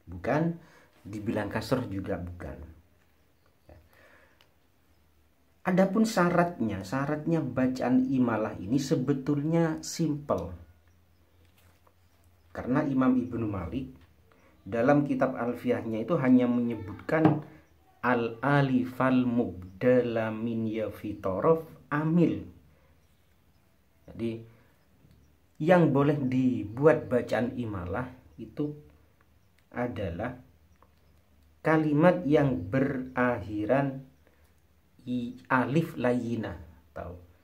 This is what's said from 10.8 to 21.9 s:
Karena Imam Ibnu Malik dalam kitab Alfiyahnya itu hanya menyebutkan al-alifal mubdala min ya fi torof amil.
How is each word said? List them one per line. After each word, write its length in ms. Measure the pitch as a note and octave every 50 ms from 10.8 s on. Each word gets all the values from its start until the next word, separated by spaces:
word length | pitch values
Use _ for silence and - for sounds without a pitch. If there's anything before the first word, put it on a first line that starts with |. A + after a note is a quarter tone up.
| _ _ _ _ _ _ _ _ _ _ _ _ _ _ _ _ _ _ _ _ _ _ _ _ _ _ _ _ _ _ _ _ _ _ _
Karena 320 | - - A2+ B2+ D3 D#3
Imam 320 | C3+ C3 C3 C3 C3 B2+
Ibnu 320 | B2 A2+ G#2 A#2 A2+ A2+ G#2+
Malik 400 | G2 F#2 F2 E2 - C3 - - - - - _ _ _ _ _ _ _ _ _ _ _
dalam 480 | _ G2 G#2 A2+ A#2+ C3+ D3 D3 - B2+
kitab 240 | C3 - C3+ - -
Alfiyahnya 720 | - A#2+ B2 A#2+ - - B2 A#2 G#2+ G#2 A2+ A2 G#2+ A2+
itu 160 | A2+ C3 -
hanya 240 | C3+ B2+ B2+ B2 B2
menyebutkan 960 | A#2+ A#2+ B2 A#2+ A#2 A#2 G#2+ G2 G2+ G2 - - - D3+ D#3+ D#3+ D#3 D3+ - - - - - - _ _ _ _ _ _ _ -
al-alifal 1200 | A#2+ B2 A#2 A#2 A2+ A2+ - - C3+ C#3+ C#3+ C#3 C3+ C3 B2 - - - - C3 C3 B2+ B2+ B2
mubdala 1040 | B2 A#2 A#2+ A#2 - - - - - - - - B2 B2+ B2 A#2+ A#2+ A2+ A2+ A2+ A2
min 400 | A2 A2 A2+ A#2+ A2+ A2+ A2+ A2
ya 240 | G#2+ A2 G#2+ G2 -
fi 240 | - - G#2 G2
torof 480 | - - G2 F#2 F#2+ - D#3+ E3 D#3+ - - - - -
amil. 560 | -